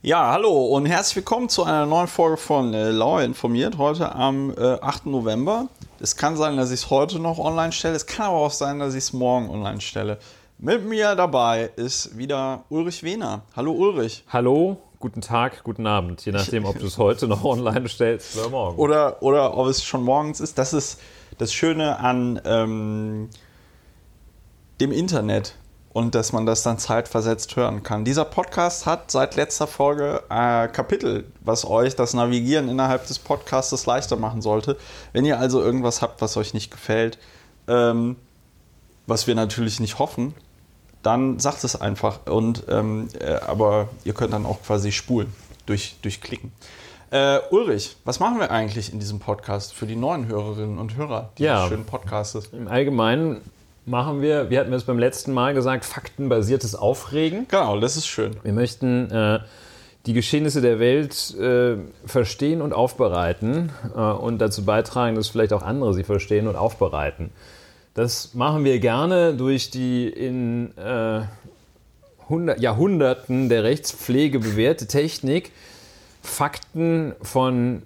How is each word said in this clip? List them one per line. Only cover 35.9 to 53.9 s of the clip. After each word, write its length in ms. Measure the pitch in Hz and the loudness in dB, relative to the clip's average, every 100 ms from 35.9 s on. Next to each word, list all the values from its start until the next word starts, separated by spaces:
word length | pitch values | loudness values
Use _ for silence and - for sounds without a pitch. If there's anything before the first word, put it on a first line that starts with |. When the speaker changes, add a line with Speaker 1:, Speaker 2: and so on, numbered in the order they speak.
| 117 | 0
Speaker 1:
habt, 200 | 117 - | -4 -2
was 140 | 110 - | -2 -2
euch 160 | 107 110 | -2 -6
nicht 160 | - | -8
gefällt, 480 | - - 110 113 - - - - _ - | -12 -2 0 0 -4 -20 -20 -20 _ 0
ähm, 480 | 120 120 117 120 127 _ _ _ _ _ _ _ _ - | 4 4 2 -2 -4 _ _ _ _ _ _ _ _ -2
was 220 | 113 - | 0 2
wir 80 | 113 | 2
natürlich 440 | 107 117 113 104 | 0 0 -4 -2
nicht 200 | 110 - | -4 -2
hoffen, 340 | 147 - 131 156 - _ _ _ _ - | -4 -2 -6 -8 -20 _ _ _ _ -4
dann 340 | 110 117 131 123 | 0 2 2 0
sagt 260 | 139 - | -2 -2
es 160 | 127 - | -4 -2
einfach. 420 | 104 104 107 104 - | -4 -2 -2 -4 -2
Und, 380 | 104 113 113 - | 2 2 -2 -2
ähm, 400 | 110 110 107 113 - | 0 0 -4 -6 -8
äh, 140 | 73 78 - | -4 -2 -2
aber 440 | 98 107 107 104 - | 2 4 2 0 -6
ihr 100 | - | -8
könnt 200 | - 117 | -2 -2
dann 140 | 107 104 | -2 -4
auch 160 | 98 | -6
quasi 280 | - 107 101 | -2 0 0
spulen, 400 | 101 - 120 104 - - - - | -4 -2 -2 -2 -8 -20 -16 -4
durch, 300 | 101 - - | -4 -4 -8
durchklicken. 500 | 104 - - - - - - - - - - | -8 -8 -12 -12 -12 -18 -20 -20 -20 -20 -2
Äh, 260 | 139 139 139 - | 2 4 2 4
Ulrich, 460 | 190 220 107 - - | 2 4 -2 -4 -8
was 160 | - - | -6 0
machen 200 | 120 123 | 0 0
wir 100 | 180 | 0
eigentlich 420 | 113 110 110 104 | 0 -2 -4 -8
in 80 | 110 | -8
diesem 200 | 101 104 | -6 -6
Podcast 540 | - 104 - 101 - - | -4 -6 -4 -6 -6 -10
für 100 | 110 | -8
die 100 | 113 | -4
neuen 280 | 131 170 117 | -2 -2 -2
Hörerinnen 520 | 107 107 107 107 101 | -4 -4 -6 -6 -6
und 160 | 107 117 | -6 -6
Hörer 340 | 147 110 113 - | -4 -6 -6 -2
dieses 120 | 151 | 2
Speaker 2:
Ja. 160 | 113 90 | 2 2
Speaker 1:
schönen 180 | 107 107 | -2 -6
Podcastes? 640 | 127 95 107 104 113 104 | -10 -6 -6 -6 -10 -12
Speaker 2:
Im 160 | 117 107 | -12 -2
Allgemeinen 760 | 120 139 127 113 131 160 110 - _ _ _ | 0 2 2 2 2 0 -4 -12 _ _ _
machen 360 | - | -4